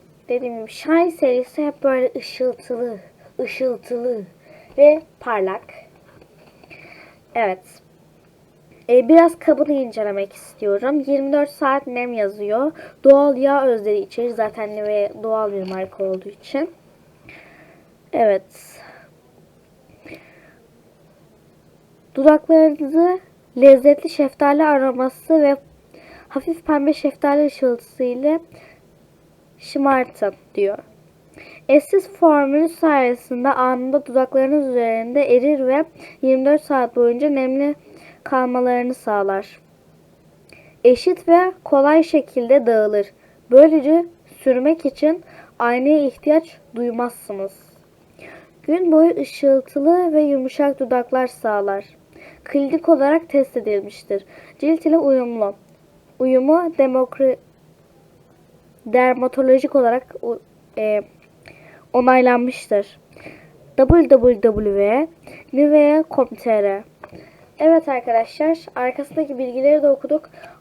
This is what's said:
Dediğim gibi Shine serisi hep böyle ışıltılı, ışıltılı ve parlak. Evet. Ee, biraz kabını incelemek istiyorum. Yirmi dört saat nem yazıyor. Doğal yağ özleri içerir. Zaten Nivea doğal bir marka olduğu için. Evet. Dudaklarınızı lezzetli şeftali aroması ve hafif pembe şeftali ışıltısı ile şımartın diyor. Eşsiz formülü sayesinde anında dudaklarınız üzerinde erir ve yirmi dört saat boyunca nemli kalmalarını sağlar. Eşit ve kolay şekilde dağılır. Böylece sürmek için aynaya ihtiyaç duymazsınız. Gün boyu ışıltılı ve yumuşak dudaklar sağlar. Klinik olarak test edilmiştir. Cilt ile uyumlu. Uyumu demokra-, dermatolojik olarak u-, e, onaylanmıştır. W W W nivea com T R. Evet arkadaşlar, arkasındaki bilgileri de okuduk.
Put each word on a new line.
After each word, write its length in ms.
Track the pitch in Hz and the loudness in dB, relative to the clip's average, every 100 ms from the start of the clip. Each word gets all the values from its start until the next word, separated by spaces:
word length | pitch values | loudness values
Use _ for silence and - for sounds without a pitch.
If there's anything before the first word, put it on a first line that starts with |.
| _ _ - | _ _ -8
Dediğim 300 | 247 247 233 | -8 -8 -12
gibi 120 | 220 | -14
Shine 400 | - 320 320 349 | -12 -2 0 0
serisi 560 | 330 269 247 247 - 294 | 0 -2 -2 -4 -6 -6
hep 160 | 285 | -4
böyle 280 | 277 262 254 262 | -2 0 -2 -6
ışıltılı, 840 | - - 254 - - 240 240 202 - _ - - | -12 -6 -6 -6 -10 -8 -8 -10 -18 _ -18 -10
ışıltılı 840 | 240 - 262 226 - 240 247 226 190 _ _ - - - | -10 -6 -6 -6 -10 -8 -6 -8 -10 _ _ -20 -8 4
ve 240 | 294 311 - _ | 6 4 -2 _
parlak. 420 | 247 214 190 190 - - - _ _ _ _ _ _ _ - - - - - _ _ | -8 -4 -4 -6 -14 -20 -20 _ _ _ _ _ _ _ -20 -20 -20 -20 -20 _ _
Evet. 480 | 233 214 185 - - _ _ _ _ _ _ _ _ _ _ - | -6 -4 -6 -12 -20 _ _ _ _ _ _ _ _ _ _ 0
Ee, 180 | 247 233 | 2 4
biraz 300 | 330 330 339 | 4 4 2
kabını 340 | - 277 302 | -2 0 0
incelemek 600 | 277 247 220 208 196 196 | -4 -6 -6 -8 -6 -10
istiyorum. 680 | - - - 208 202 254 294 269 | -12 -20 -10 -4 -4 -2 -4 -2
Yirmi 260 | 277 277 | -4 -2
dört 180 | 285 294 | -2 -4
saat 360 | - 277 269 269 | -4 -2 -2 -4
nem 260 | 247 247 | -8 -8
yazıyor. 600 | 233 202 208 208 220 294 - - - | -6 -6 -6 -6 -4 -4 -8 -18 0
Doğal 320 | 269 277 285 254 | 4 6 4 0
yağ 300 | 277 277 269 | 0 0 0
özleri 320 | 226 208 208 | -2 -2 -4
içerir. 320 | 196 - 240 | -6 -8 -8
Zaten 460 | 226 214 214 208 214 | -6 -8 -8 -12 -8
Nivea 460 | 208 208 202 214 | -6 -4 -4 -6
doğal 300 | 220 220 208 | -6 -4 -4
bir 160 | 202 185 | -8 -10
marka 360 | 190 190 - | -10 -10 -8
olduğu 240 | 196 185 196 | -8 -8 -12
için. 420 | - - 277 349 - _ _ _ _ - - - _ _ _ _ _ _ | -20 -10 -8 -8 -12 _ _ _ _ -20 -20 -20 _ _ _ _ _ _
Evet. 720 | - 220 190 - - - - - - _ _ _ _ _ _ _ _ _ _ - - _ _ _ _ _ _ _ _ _ _ _ _ _ _ _ _ _ _ _ | -2 0 -2 -6 -20 -20 -20 -20 -20 _ _ _ _ _ _ _ _ _ _ -20 -20 _ _ _ _ _ _ _ _ _ _ _ _ _ _ _ _ _ _ _
Dudaklarınızı 1080 | - 277 302 - 320 311 294 277 320 349 370 - _ _ 247 | 0 4 4 4 4 4 2 -4 0 0 0 -8 _ _ 6
lezzetli 540 | 269 269 277 285 330 | 8 8 6 2 0
şeftali 540 | - 277 - 285 294 | -4 -4 0 0 2
aroması 800 | 311 277 269 247 262 - - 320 | 2 2 0 -2 -6 -6 0 2
ve 140 | 285 277 - _ _ - - - - | 2 0 -6 _ _ -20 -20 -20 -12
hafif 380 | 277 349 330 - | -10 -8 -8 -2
pembe 260 | 294 277 | -2 0
şeftali 540 | 294 285 - 285 285 294 | -2 -2 -4 -2 0 -2
ışıltısı 580 | - 254 240 - - | -2 -2 -4 -8 -8
ile 360 | 254 247 285 320 330 - - _ _ _ _ _ _ _ _ _ | -6 -2 -2 -2 -6 -20 -20 _ _ _ _ _ _ _ _ _
şımartın 760 | - 285 277 269 247 - 202 - _ | -12 -4 0 0 -4 -6 -8 -8 _
diyor. 240 | - 196 208 - _ _ _ _ - - - - | -4 -4 -4 -12 _ _ _ _ -20 -20 -12 2
Eşsiz 400 | 285 - 392 - | 2 2 -2 -4
formülü 600 | - 330 294 277 285 320 | 0 2 4 2 0 -2
sayesinde 800 | 330 330 285 247 240 - 247 262 | -2 0 0 0 -4 -8 -6 -2
anında 580 | 269 254 254 262 285 - | 0 -2 -2 -2 -4 -2
dudaklarınız 600 | 262 262 269 269 302 269 | -4 -2 0 0 0 -2
üzerinde 680 | 247 233 226 233 269 277 240 | -2 -2 -4 -4 -2 2 2
erir 300 | 269 294 254 | 2 0 0
ve 180 | 277 320 - - - | -2 -4 -10 -20 -6
yirmi 220 | 262 262 | 0 0
dört 180 | 262 294 | 2 0
saat 340 | - 269 240 - | 0 -4 -2 0
boyunca 340 | 240 240 294 | 0 0 -2
nemli 440 | 277 262 269 285 294 _ - - - | -2 -2 -2 -4 -6 _ -20 -20 -20
kalmalarını 680 | - 262 254 247 247 247 247 | -6 -4 -2 -2 -2 -2 -4
sağlar. 640 | 254 - 208 196 196 202 - _ _ _ _ _ _ _ _ _ - _ _ | -8 -6 -4 -4 -6 -8 -18 _ _ _ _ _ _ _ _ _ -20 _ _
Eşit 440 | 240 247 - 359 - | 2 2 0 -4 2
ve 240 | 339 370 370 | 2 2 -4
kolay 380 | - 277 277 320 | -4 0 2 2
şekilde 640 | 311 302 262 262 233 277 233 | 2 -2 -4 -6 0 0 2
dağılır. 400 | 226 214 208 202 _ _ _ - | 0 0 -2 -6 _ _ _ 2
Böylece 540 | 254 311 311 269 330 339 - _ | 6 8 6 2 0 0 -10 _
sürmek 600 | - 262 254 277 320 277 | -8 -2 0 0 -2 -4
için 380 | - 302 339 - - - - | -2 -2 -2 -8 -20 -18 -6
aynaya 460 | 240 240 269 302 277 | -2 0 2 2 0
ihtiyaç 520 | - - 311 330 - _ | -4 0 0 -2 -14 _
duymazsınız. 800 | 233 240 233 240 240 - 202 196 - _ _ _ _ _ _ - - _ _ | -10 -8 -6 -8 -10 -14 -12 -12 -14 _ _ _ _ _ _ -20 -20 _ _
Gün 300 | - 330 359 | -4 -2 2
boyu 280 | 311 339 339 | 4 4 0
ışıltılı 920 | 277 - 277 269 262 294 285 349 359 | -8 -2 2 2 0 -2 2 2 2
ve 100 | 302 | 0
yumuşak 580 | 302 277 254 - 285 277 | 0 0 -4 -4 -4 -2
dudaklar 460 | 247 247 247 254 254 | -4 -4 -2 -4 -4
sağlar. 580 | - 226 208 202 196 - _ _ - - - | -6 -6 -4 -4 -6 -10 _ _ -20 -20 -20
Klinik 440 | - 285 277 320 330 | -6 -4 -2 -2 2
olarak 400 | 302 277 320 339 | 2 4 0 0
test 280 | 277 262 247 | -2 -2 -4
edilmiştir. 720 | 214 202 202 - - 196 190 - - - | -4 -4 -6 -14 -8 -8 -10 -20 -20 -6
Cilt 280 | 294 320 320 | -2 0 2
ile 120 | 330 | 0
uyumlu. 560 | 277 262 240 233 202 202 _ _ _ _ _ - | 2 0 -2 -6 -8 -8 _ _ _ _ _ -6
Uyumu 540 | 262 254 269 330 349 330 | 0 0 2 0 0 -2
demokra-, 580 | 269 254 254 - 262 247 _ _ _ _ _ _ _ _ _ _ _ _ _ _ 226 | -2 0 -4 -2 -2 -2 _ _ _ _ _ _ _ _ _ _ _ _ _ _ -4
dermatolojik 920 | 247 254 254 254 262 262 262 277 277 | 0 0 0 -4 -2 2 2 2 0
olarak 380 | 240 247 - - | 0 -2 -6 -14
u-, 180 | 233 233 _ _ _ - | -10 -10 _ _ _ -8
e, 240 | 214 208 196 _ _ _ - - - - _ | -4 -4 -6 _ _ _ -20 -20 -20 -20 _
onaylanmıştır. 1080 | 240 247 254 247 247 247 - - 208 202 _ _ - - - - _ _ - | 0 4 4 4 2 -2 -8 -4 -4 -4 _ _ -20 -20 -20 -20 _ _ 0
W 320 | 269 339 277 | 4 4 6
W 320 | 262 247 220 | 4 4 2
W 680 | 226 214 214 196 202 240 330 - - - - | 0 -2 -4 -2 0 0 -4 -10 -20 -20 -8
nivea 520 | 262 294 302 294 311 311 | 0 4 4 4 2 -2
com 160 | - 247 | -2 -4
T 360 | 233 240 214 | -4 -4 -2
R. 220 | 202 196 - _ - - - _ _ - | -2 -4 -10 _ -20 -20 -20 _ _ -2
Evet 300 | 311 330 302 | 2 2 2
arkadaşlar, 720 | 254 247 226 - - 302 330 - - | -6 -2 -2 -2 -4 -2 -2 -6 -8
arkasındaki 600 | 254 254 285 320 294 254 | -6 -6 -8 -6 -6 -6
bilgileri 440 | 262 247 277 302 | -8 -2 2 2
de 60 | 285 | 2
okuduk. 420 | 269 269 302 - - - - | 0 -2 -4 -6 -20 -20 -20